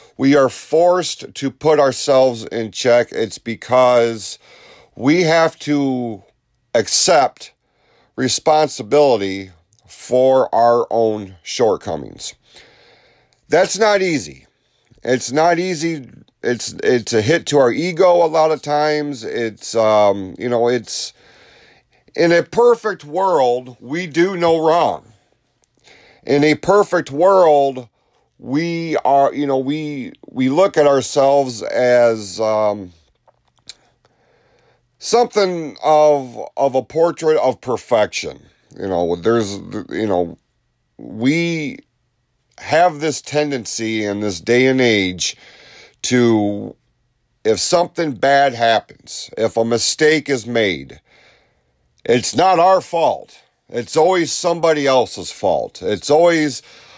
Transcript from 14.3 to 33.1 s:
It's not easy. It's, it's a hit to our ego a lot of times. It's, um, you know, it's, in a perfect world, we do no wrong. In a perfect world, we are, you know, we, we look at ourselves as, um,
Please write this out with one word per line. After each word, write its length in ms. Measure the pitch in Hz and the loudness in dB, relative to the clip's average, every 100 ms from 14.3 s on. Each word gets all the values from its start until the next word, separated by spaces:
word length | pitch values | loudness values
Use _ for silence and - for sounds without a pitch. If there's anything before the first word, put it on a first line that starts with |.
| - _ _ _ _ _ _ | -14 _ _ _ _ _ _
It's 280 | 117 127 117 | -4 -4 -2
not 280 | 135 170 170 | 0 2 2
easy. 500 | 185 170 165 160 120 - _ _ | -2 -4 -6 -6 -10 -20 _ _
It's, 320 | - 113 - - | -6 -4 -6 -4
it's 300 | - 123 107 | 0 0 0
a 80 | 113 | -2
hit 240 | 107 165 - | 0 0 0
to 100 | 143 | 2
our 140 | 127 | 2
ego 520 | 113 175 165 185 175 | 2 -4 0 2 4
a 40 | 165 | 2
lot 240 | 160 156 | 2 0
of 100 | 151 | 0
times. 640 | - 147 151 151 147 135 | -2 -2 0 -2 -4 -8
It's, 520 | 107 107 113 104 - 113 | -8 -6 -6 -8 -6 0
um, 600 | 110 107 104 101 95 71 | 2 4 4 2 -6 -8
you 100 | 120 | -4
know, 180 | 120 120 | 0 0
it's, 460 | 123 107 - - - _ _ _ _ _ _ _ _ _ - | 0 -4 -10 -12 -14 _ _ _ _ _ _ _ _ _ 0
in 160 | 170 | 2
a 120 | 170 | 2
perfect 600 | - - 240 233 214 185 | 0 2 4 4 -2 -8
world, 720 | 147 156 190 170 127 123 123 120 | -8 -4 0 2 2 0 -4 -16
we 260 | 120 156 180 | -10 -8 -6
do 300 | 139 180 190 | -2 -2 0
no 280 | 170 165 160 | 0 2 2
wrong. 400 | 170 143 82 - _ _ _ _ _ _ _ _ _ _ _ - | 2 2 -2 -10 _ _ _ _ _ _ _ _ _ _ _ -2
In 180 | 139 | 0
a 120 | 151 151 | 2 0
perfect 560 | - 202 196 180 139 | 2 2 2 -2 -4
world, 800 | 139 185 190 170 147 139 127 120 _ _ _ _ _ | 0 4 4 6 4 2 -2 -12 _ _ _ _ _
we 560 | 120 139 170 165 165 143 | -6 -4 -4 -6 -4 -4
are, 360 | - 139 139 | 0 2 2
you 120 | - 143 | 0 -2
know, 120 | 135 | -2
we, 560 | 131 151 151 143 110 - - | -2 -6 -6 -10 -12 -16 -14
we 220 | - 131 | -4 0
look 280 | 147 196 - | 2 2 2
at 100 | 147 | 2
ourselves 760 | 139 120 147 135 143 135 113 | 2 0 0 2 2 0 -6
as, 800 | - - 123 123 120 113 101 92 | -6 -2 2 4 4 2 -6 -6
um, 540 | 110 107 107 104 92 85 _ | -2 0 0 -2 -10 -20 _